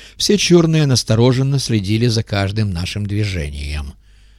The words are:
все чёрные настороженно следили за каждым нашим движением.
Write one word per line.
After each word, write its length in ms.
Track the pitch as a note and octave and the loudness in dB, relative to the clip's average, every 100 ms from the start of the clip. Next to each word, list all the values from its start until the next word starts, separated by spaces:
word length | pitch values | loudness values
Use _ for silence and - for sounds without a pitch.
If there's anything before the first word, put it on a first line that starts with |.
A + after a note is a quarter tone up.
| - - | -18 -4
все 220 | - G#3 | 0 2
чёрные 480 | - F3 E3 D#3+ C#3+ | 4 4 4 2 2
настороженно 720 | B2 - A2+ B2 B2+ C3+ C#3 | 2 2 2 4 2 0 -2
следили 480 | - A2 F#2+ A2 A#2+ | -2 -2 0 0 0
за 160 | A2+ | -2
каждым 480 | - G2+ G2 G#2+ G#2 | -2 -2 -2 -2 -2
нашим 340 | E2+ F#2 G#2 G#2 | -4 -6 -6 -4
движением. 880 | G2+ G2+ F2+ D2 C#2+ D2 D2 C#2+ - _ - _ | -4 -4 -4 -6 -8 -8 -8 -8 -14 _ -20 _